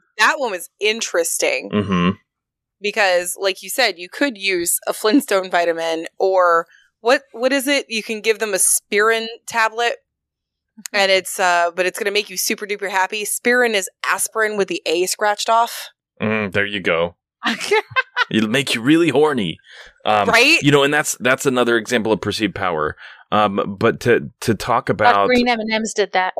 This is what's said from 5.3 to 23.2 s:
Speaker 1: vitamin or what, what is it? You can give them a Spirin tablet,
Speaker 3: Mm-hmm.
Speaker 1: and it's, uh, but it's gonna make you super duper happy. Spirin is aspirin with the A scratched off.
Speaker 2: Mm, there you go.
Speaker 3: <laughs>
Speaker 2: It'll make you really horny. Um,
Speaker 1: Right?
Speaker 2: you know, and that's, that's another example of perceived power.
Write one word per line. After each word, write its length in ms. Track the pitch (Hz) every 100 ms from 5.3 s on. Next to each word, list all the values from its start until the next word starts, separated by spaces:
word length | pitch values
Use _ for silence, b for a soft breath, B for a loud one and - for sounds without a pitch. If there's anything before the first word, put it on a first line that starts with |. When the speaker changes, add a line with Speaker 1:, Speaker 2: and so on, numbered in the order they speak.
| 196 185
Speaker 1:
vitamin 560 | 175 170 165 165 165 165 -
or 480 | 190 185 175 170 170 b b _
what, 220 | 226 269 -
what 200 | 226 254
is 140 | 277 262
it? 200 | 277 -
You 140 | 226
can 180 | 202 220
give 180 | 208 208
them 160 | 220
a 40 | 190
Spirin 680 | - - - 202 220 226 226 233 -
tablet, 500 | 233 220 220 240 - _ _ _ _ _ _ _ _
Speaker 3:
Mm-hmm. 200 | - 208
Speaker 1:
and 160 | 196
it's, 260 | 190 180 -
uh, 320 | 185 175 175 170
but 100 | 180
it's 140 | -
gonna 100 | 208
make 180 | 202 214
you 80 | 180
super 300 | - 233 202
duper 240 | 202 196
happy. 340 | 190 185 214
Spirin 520 | 208 - 240 247 240 214
is 120 | 185 _
aspirin 520 | - 185 - 220 214 208
with 100 | 185
the 160 | 170 -
A 200 | 165 185
scratched 420 | - 208 208 -
off. 420 | 226 233 - - _ _ -
Speaker 2:
Mm, 300 | 107 110 101
there 140 | 101 101
you 140 | 101
go. 340 | 90 82 85 - _ _ 233
Speaker 3:
<laughs> 840 | 226 - 427 - - - - 494
Speaker 2:
It'll 180 | 110 107
make 240 | 131 135
you 60 | 120
really 300 | 117 160 170
horny. 480 | 131 151 135 90 - B B B B
Um, 240 | - 214 202
Speaker 1:
Right? 320 | 226 269 330
Speaker 2:
you 100 | 143
know, 100 | 143
and 100 | 139
that's, 240 | 147 151 -
that's 260 | 120 131 143
another 300 | 123 120 117
example 340 | 107 120 107
of 100 | 104
perceived 360 | 104 98 104 87
power. 400 | 95 80 76 - B B